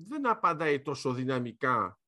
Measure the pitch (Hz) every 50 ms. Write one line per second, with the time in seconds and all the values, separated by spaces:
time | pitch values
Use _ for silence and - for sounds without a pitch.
0 | 160 190 269 311 277 247 220 220 - 180 165 147 160 156 147 139 131 - 139 127
1 | - 135 127 123 131 127 135 127 123 120 110 - - 131 127 113 101 92 - -
2 | _